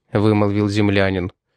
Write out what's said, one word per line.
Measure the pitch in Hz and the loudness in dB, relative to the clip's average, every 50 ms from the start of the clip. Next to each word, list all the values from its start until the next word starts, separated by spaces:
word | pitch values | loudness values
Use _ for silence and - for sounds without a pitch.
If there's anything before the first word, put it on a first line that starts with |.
| _ _ - | _ _ -2
вымолвил | 110 101 107 107 104 104 104 101 104 104 101 | 0 2 2 2 2 0 0 0 -2 -2 -2
землянин. | 101 107 104 101 98 101 98 95 95 92 87 92 - _ _ _ _ | 0 0 0 2 2 2 0 0 -2 -4 -6 -6 -10 _ _ _ _